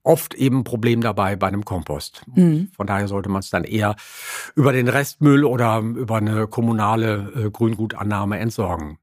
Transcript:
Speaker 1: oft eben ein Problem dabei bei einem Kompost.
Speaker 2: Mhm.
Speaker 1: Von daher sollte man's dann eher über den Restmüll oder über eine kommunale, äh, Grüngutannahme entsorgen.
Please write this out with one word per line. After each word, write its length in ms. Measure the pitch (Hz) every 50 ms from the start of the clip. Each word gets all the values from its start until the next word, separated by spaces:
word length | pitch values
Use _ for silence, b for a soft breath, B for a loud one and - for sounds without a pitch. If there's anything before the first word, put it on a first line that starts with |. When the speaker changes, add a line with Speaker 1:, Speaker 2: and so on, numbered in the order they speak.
| _
Speaker 1:
oft 320 | 135 165 156 - - -
eben 240 | - 131 135 123 135
ein 40 | 117
Problem 380 | - - 110 110 120 117 117
dabei 340 | 117 117 104 107 98 95 101
bei 120 | 95 98 95
einem 180 | 98 101 98
Kompost. 560 | - 98 90 - - 76 71 - - - - - - -
Speaker 2:
Mhm. 340 | 190 180 170 156 156 185 196 -
Speaker 1:
Von 120 | - 101 101
daher 200 | 101 98 101 98
sollte 220 | 101 101 95 98
man's 200 | 98 98 95 -
dann 140 | - 90 85
eher 320 | - 110 110 104 104 107 B B B B B B B B B B B B
über 160 | 151 127 139
den 160 | 127 131 120 120
Restmüll 560 | 117 139 139 - - _ 147 147 139 139 151
oder 360 | 135 127 123 120 113 110 113
über 380 | 110 113 117 - - 107 113 110
eine 300 | 104 107 107 110 110 107
kommunale, 840 | - 123 117 117 113 107 104 104 110 113 113 110 107 104 101 104 -
äh, 140 | 123 107 107
Grüngutannahme 880 | 104 - 117 113 110 101 110 104 - - 101 104 104 98 101 101 104 87
entsorgen. 640 | 110 117 - - 104 90 87 82 76 76 80 -